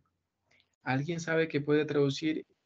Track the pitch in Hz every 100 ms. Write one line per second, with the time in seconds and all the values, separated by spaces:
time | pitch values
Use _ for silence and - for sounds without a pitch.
0 | _ _ _ _ _ _ _ _ 135 135
1 | 151 170 165 160 160 165 143 147 147 147
2 | 143 139 156 - - _